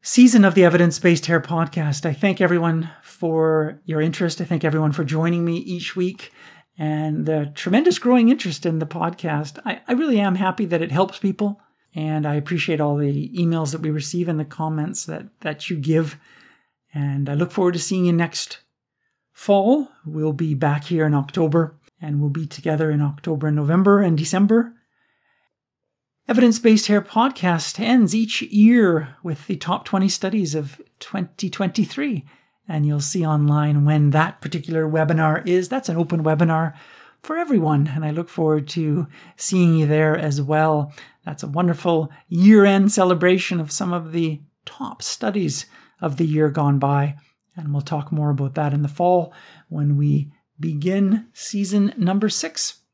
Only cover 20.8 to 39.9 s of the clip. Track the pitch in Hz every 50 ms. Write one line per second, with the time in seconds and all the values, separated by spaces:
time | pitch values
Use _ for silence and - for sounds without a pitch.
20.8 | 143 - 175 160 156 151 147 143 135 143 - 185 165 151 143 170 160 156 - _
21.8 | _ _ _ _ 170 151 147 143 147 147 143 165 160 147 - - - 170 156 151
22.8 | 160 156 151 147 147 143 143 - - 175 160 139 156 151 147 151 147 143 165 185
23.8 | 190 202 202 202 202 175 165 147 165 - - 185 202 202 220 233 233 - - _
24.8 | _ _ _ _ _ _ _ _ _ _ _ _ _ _ _ _ _ _ _ _
25.8 | _ _ _ _ _ _ _ _ _ - 233 233 254 233 220 226 - 233 220 214
26.8 | - - 208 202 202 - - 220 240 269 262 - 180 180 170 160 - - - -
27.8 | 220 226 247 254 220 165 185 220 226 214 - - - - - 208 214 226 240 240
28.8 | 214 180 170 156 151 127 - _ - 175 151 - - - - - - 170 185 233
29.8 | - - - 190 190 196 - - - 190 202 214 185 151 147 156 147 139 - -
30.8 | - _ _ _ - - - 196 180 - _ - - 180 - - 196 185 - -
31.8 | 202 - - 269 285 285 226 151 - - _ _ _ _ _ _ _ - 165 151
32.8 | 147 147 147 147 143 - - 185 165 156 151 151 147 147 147 151 147 151 147 147
33.8 | 147 147 151 151 147 147 143 151 160 170 - _ - 151 - 165 135 - 165 160
34.8 | 160 156 156 160 156 151 165 160 160 156 156 175 - 180 180 185 180 180 254 269
35.8 | 262 - 165 165 170 143 175 165 156 160 156 147 170 165 160 160 165 160 - -
36.8 | - - - - - - _ _ - - 311 330 349 311 277 196 160 151 151 143
37.8 | 143 151 135 156 156 151 151 165 170 - - - 160 156 156 151 143 147 - 170
38.8 | 156 151 147 180 156 - - - - - _ _ - - 190 185 175 170 165 160
39.8 | 156 147